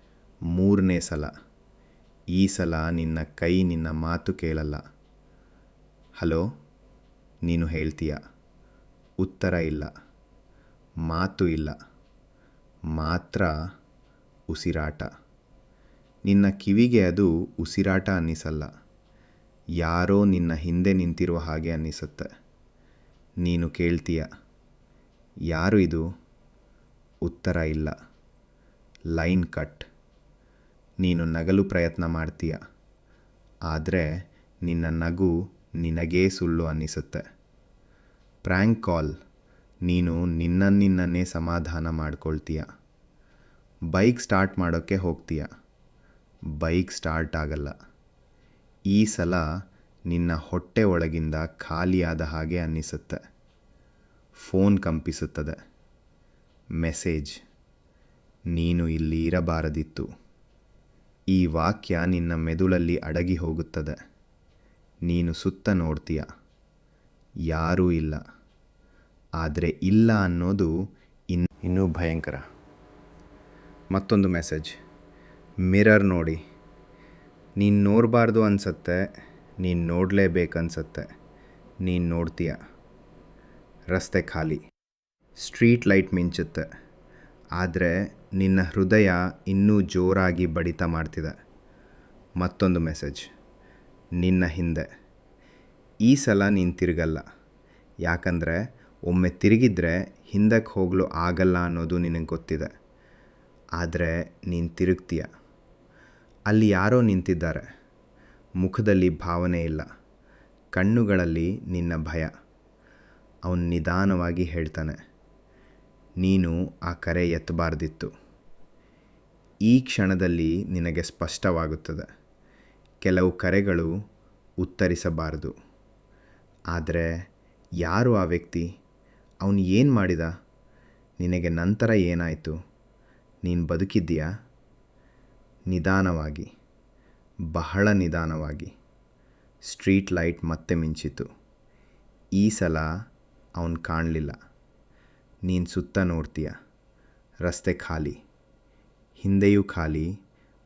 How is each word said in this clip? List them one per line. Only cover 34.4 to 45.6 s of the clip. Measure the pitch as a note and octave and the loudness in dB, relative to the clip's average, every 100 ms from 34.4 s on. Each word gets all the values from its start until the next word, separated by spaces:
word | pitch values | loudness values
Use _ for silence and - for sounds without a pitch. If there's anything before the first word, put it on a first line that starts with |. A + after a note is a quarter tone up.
| _ _ | _ _
ನಿನ್ನ | F2 E2+ E2 E2 | -4 -2 -2 -2
ನಗು | E2 E2+ F#2+ E2+ F#2+ - _ | -2 0 0 0 -4 -12 _
ನಿನಗೇ | E2 E2 D#2+ E2 F2+ F#2+ | -6 -4 -2 0 2 2
ಸುಳ್ಳು | F#2+ F2 E2 E2 | 2 -2 -2 -2
ಅನ್ನಿಸುತ್ತೆ. | D#2 D#2 - D2 - - - _ _ _ _ _ _ _ _ _ _ | -4 -6 -8 -8 -10 -12 -18 _ _ _ _ _ _ _ _ _ _
ಪ್ರ್ಯಾಂಕ್ | - F2+ G#2+ A2+ | -2 2 2 2
ಕಾಲ್. | - E2+ D#2 D#2 - _ _ _ _ _ | 0 -2 -2 -8 -16 _ _ _ _ _
ನೀನು | F2+ F2+ F2 E2 F2+ | 0 0 0 0 -2
ನಿನ್ನನ್ನಿನ್ನನ್ನೇ | E2 E2+ F2+ G2 G2+ G2 F#2 F2 F2 | -2 0 2 4 4 4 2 0 -2
ಸಮಾಧಾನ | F2+ E2+ E2+ E2+ D#2+ D#2+ D#2+ | -2 -4 -4 -4 -4 -6 -4
ಮಾಡ್ಕೊಳ್ತೀಯ. | D#2+ D#2 D#2 D#2+ D#2 - D#2 - - _ _ _ _ _ _ _ _ _ _ E2+ | -4 -4 -6 -6 -6 -6 -8 -8 -14 _ _ _ _ _ _ _ _ _ _ -4
ಬೈಕ್ | F#2 A2 A#2+ | 2 2 2
ಸ್ಟಾರ್ಟ್ | - G2 F#2+ - | 0 0 0 0
ಮಾಡೋಕ್ಕೆ | F2 E2 D#2+ G2 | -2 -2 -2 -2
ಹೋಗ್ತೀಯ. | F2+ D#2 - D#2 D2+ - | -2 -4 -6 -8 -8 -14